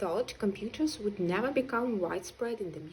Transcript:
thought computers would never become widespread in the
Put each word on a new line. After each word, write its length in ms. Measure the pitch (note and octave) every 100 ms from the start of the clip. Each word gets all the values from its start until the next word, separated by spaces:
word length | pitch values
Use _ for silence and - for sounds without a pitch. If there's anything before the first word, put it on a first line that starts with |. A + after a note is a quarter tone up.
thought 380 | F#3 F#3+ B3 -
computers 640 | G3+ G3 G#3+ - D#4 -
would 180 | G#3 G3+
never 320 | F3 F#3 B3+
become 460 | C#4 C4 A#3 B3 G#3
widespread 600 | E3+ F3 - - A#3 A3+
in 80 | F3+
the 80 | D#3 D#3